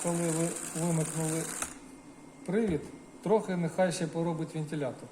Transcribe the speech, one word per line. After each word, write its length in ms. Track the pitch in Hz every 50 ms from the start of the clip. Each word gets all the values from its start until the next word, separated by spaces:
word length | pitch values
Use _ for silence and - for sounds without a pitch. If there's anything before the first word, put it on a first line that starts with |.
коли 280 | - 170 170 170 170 165
ви 180 | 160 160 165 170 - - - - - 160
вимикнули 640 | 165 175 165 160 156 160 156 160 160 160 160 165 - - - - - - - - - - - - - - - - - - - - -
привід, 340 | - 180 220 233 202 160 139 - - - - - - - -
трохи 340 | - 170 214 214 - 190 185
нехай 360 | 175 170 160 - - 185 180
ще 140 | 156 - 170
поробить 480 | 151 - 165 165 175 165 156 160 156 -
вентилятор. 540 | 160 151 143 160 151 143 123 117 - 123 120